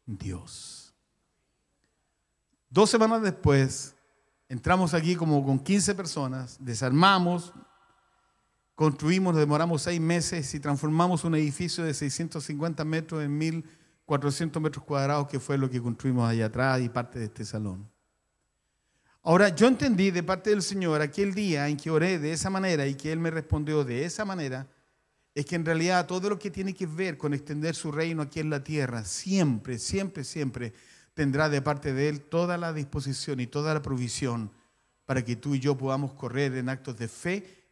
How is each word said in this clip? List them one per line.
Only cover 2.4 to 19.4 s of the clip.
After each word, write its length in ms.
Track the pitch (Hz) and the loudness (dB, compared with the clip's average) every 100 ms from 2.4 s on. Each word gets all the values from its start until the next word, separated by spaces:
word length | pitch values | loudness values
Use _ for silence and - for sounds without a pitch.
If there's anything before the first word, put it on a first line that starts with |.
| _ _ _ | _ _ _
Dos 220 | 131 214 | 4 6
semanas 320 | 233 220 226 | 6 4 4
después, 720 | 208 - 151 139 135 - - - _ _ _ _ - | 0 2 4 6 4 -2 -12 -16 _ _ _ _ -12
entramos 460 | 123 156 185 180 | -4 2 4 4
aquí 240 | 165 160 180 | 2 2 2
como 260 | 165 147 | 2 2
con 160 | 139 135 | 4 2
quince 360 | 135 196 196 | 4 2 2
personas, 640 | 196 175 151 131 131 123 - | -2 -4 -4 -4 -6 -10 -12
desarmamos, 960 | 131 117 131 135 185 190 175 175 170 - - _ _ _ _ _ _ _ _ _ _ | -8 -2 2 6 6 6 4 0 -6 -14 -20 _ _ _ _ _ _ _ _ _ _
construimos, 580 | - 156 143 151 185 185 | 0 0 2 2 2 4
nos 80 | 160 | 4
demoramos 400 | 147 147 170 160 | 4 2 2 0
seis 180 | 175 175 | -2 0
meses 540 | 160 170 165 170 135 | 0 0 0 -4 -6
y 80 | 151 | -6
transformamos 640 | 147 143 156 156 180 175 | -4 -2 0 2 4 2
un 100 | 170 156 | 0 0
edificio 460 | 151 139 175 - | 0 -2 -4 -4
de 120 | 165 | -4
seiscientos 500 | 139 147 - 165 160 | -4 -4 -4 -6 -8
cincuenta 400 | 139 147 165 160 | -8 -4 -4 -4
metros 400 | 156 160 160 160 | -2 -2 -4 -4
en 140 | 147 147 | -4 -2
mil 260 | 160 165 156 - _ _ | -2 -4 -8 -16 _ _
cuatrocientos 560 | - 139 143 143 165 160 | -2 0 0 -2 -2 -2
metros 240 | 156 147 | -2 -4
cuadrados, 440 | - 143 135 147 143 | -4 0 2 0 0
que 120 | 135 | -4
fue 160 | - 139 | -2 0
lo 140 | 135 | 0
que 100 | 123 | 0
construimos 480 | 120 113 135 123 117 | -4 -2 0 2 2
allá 180 | 113 110 | 2 0
atrás 360 | 110 131 131 | 0 2 2
y 80 | 123 | 0
parte 280 | 120 120 123 | -2 -6 -6
de 60 | |
este 220 | 107 - 107 | -8 -8 -8
salón. 440 | 107 104 92 104 _ _ _ _ _ _ _ _ _ _ _ _ _ | -6 -6 -8 -12 _ _ _ _ _ _ _ _ _ _ _ _ _
Ahora, 260 | - 175 | 4 6